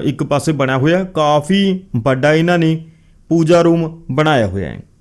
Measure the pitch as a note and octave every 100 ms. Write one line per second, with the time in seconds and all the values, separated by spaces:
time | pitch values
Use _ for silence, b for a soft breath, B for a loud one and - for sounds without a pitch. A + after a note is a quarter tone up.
0 | - D3 B2 C#3+ D#3+ D3 C3 C3 C#3+ F3+
1 | F#3 D#3+ D3+ D3+ D3 G3 G3 F#3 F#3+ A#2+
2 | A2+ C3 D3 D#3+ E3 F3 D#3+ D#3+ D#3+ b
3 | b b - E3 D#3+ E3+ E3+ E3 D#3+ E3
4 | - C3+ D#3 C#3+ G#2 F#2+ D#2+ G#1+ - _